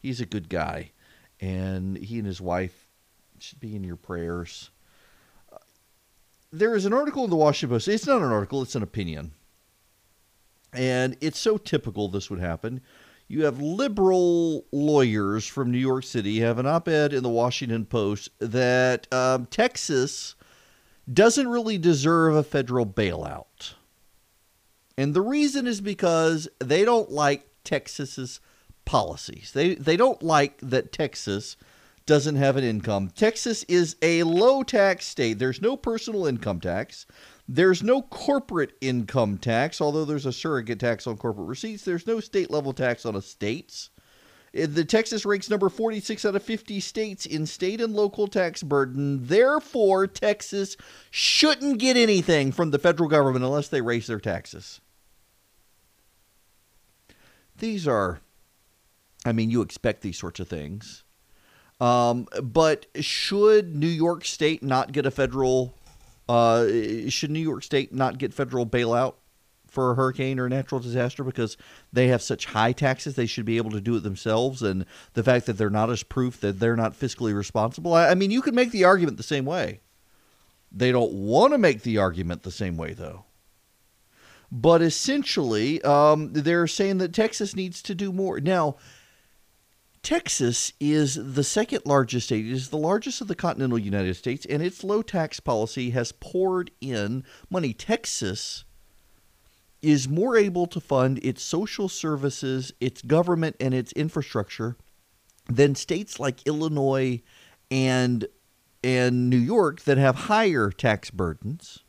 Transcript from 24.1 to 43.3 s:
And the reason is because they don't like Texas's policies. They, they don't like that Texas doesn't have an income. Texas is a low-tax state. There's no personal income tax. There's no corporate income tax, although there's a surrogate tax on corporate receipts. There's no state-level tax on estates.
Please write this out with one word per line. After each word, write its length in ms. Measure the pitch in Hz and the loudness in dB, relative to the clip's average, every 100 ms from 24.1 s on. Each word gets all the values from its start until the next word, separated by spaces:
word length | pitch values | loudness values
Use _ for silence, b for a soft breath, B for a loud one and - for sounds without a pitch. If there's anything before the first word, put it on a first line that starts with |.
| _ _ _ _ _ _ _ _ - | _ _ _ _ _ _ _ _ -4
And 200 | 139 151 | 0 0
the 80 | |
reason 420 | 208 294 294 277 240 | 0 0 0 0 -2
is 160 | 208 | -4
because 680 | 202 202 185 165 160 165 160 _ | -6 0 2 4 2 0 -6 _
they 260 | 127 156 220 | 0 4 4
don't 240 | 233 - | 4 2
like 400 | 143 143 139 _ _ | 0 2 0 _ _
Texas's 800 | - 147 - - 135 - 127 - b b b - - | -4 -4 -4 -10 -10 -8 -12 -12 b b b -14 -2
policies. 680 | 131 87 78 - - - 131 | 0 0 -8 -14 -16 -8 -2
They, 180 | 170 | -2
they 240 | - 139 170 | 0 0 2
don't 240 | 254 - | 2 2
like 380 | 160 151 143 - | 2 2 2 -4
that 300 | 131 127 - | -2 -2 -2
Texas 680 | - 147 - - 101 - - b b b b - | -4 -6 -4 -6 -6 -6 -18 b b b b 2
doesn't 300 | 151 139 143 | 2 4 2
have 220 | 139 135 | 2 2
an 60 | |
income. 460 | 127 110 113 101 95 | 0 -2 -2 -2 -2
Texas 540 | - 214 220 240 - | 0 0 0 -4 -6
is 320 | - 175 165 - | 0 2 2 0
a 180 | 165 170 | 0 2
low-tax 840 | 165 170 233 269 262 233 196 180 - | 2 4 4 4 2 2 4 2 -6
state. 320 | - 120 107 | -2 -2 0
There's 240 | 131 131 | -2 -2
no 120 | 214 269 | -2 -2
personal 520 | - 226 - 214 165 | -4 -6 -4 -2 -2
income 320 | 123 - 185 | -2 -4 -4
tax. 480 | 92 90 - - - B B B - | -4 -4 -6 -14 -20 B B B -6
There's 360 | 131 185 180 | 2 4 4
no 180 | 208 269 | 2 0
corporate 720 | - - - 277 277 175 139 _ | 0 -6 0 0 0 -4 -4 _
income 560 | 131 123 104 131 110 98 | -2 -2 0 0 0 -2
tax, 420 | 120 113 151 - | 0 0 0 -2
although 260 | 151 151 151 | -2 0 -2
there's 200 | 151 135 | -4 -4
a 80 | |
surrogate 460 | 123 165 139 110 110 | -6 -4 -4 -4 -2
tax 260 | 120 110 - | -2 -2 -4
on 100 | 110 | -6
corporate 300 | 120 101 87 | -6 -6 -8
receipts. 380 | 127 220 208 - | -8 -10 -8 -6
There's 220 | 170 226 | -4 -2
no 120 | 226 | -4
state-level 540 | 214 196 - 151 139 | -2 -2 0 -2 -4
tax 320 | 127 131 120 120 | -2 -2 -2 -4
on 100 | 101 | -6
estates. 760 | - | -10